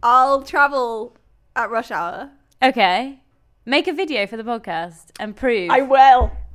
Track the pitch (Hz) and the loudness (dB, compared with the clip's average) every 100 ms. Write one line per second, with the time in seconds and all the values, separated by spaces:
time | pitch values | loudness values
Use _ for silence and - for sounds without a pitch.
0 | 240 254 262 277 269 320 285 277 247 226 | 4 4 4 0 -2 0 0 0 -4 -6
1 | 233 _ _ _ _ - 226 226 233 185 | -10 _ _ _ _ -8 -4 -4 -6 -8
2 | 170 - 269 _ _ _ 262 254 190 180 | -8 -10 -14 _ _ _ -2 2 0 0
3 | 262 269 _ _ _ _ - 277 330 311 | -4 -12 _ _ _ _ -4 -2 -2 -4
4 | 370 254 202 226 220 233 226 165 175 165 | -4 -4 -6 -8 -8 -8 -8 -8 -10 -14
5 | _ - 214 208 254 233 175 220 269 269 | _ -12 -12 -6 -2 -2 2 0 2 6
6 | 269 254 254 - - | 8 8 4 -4 -12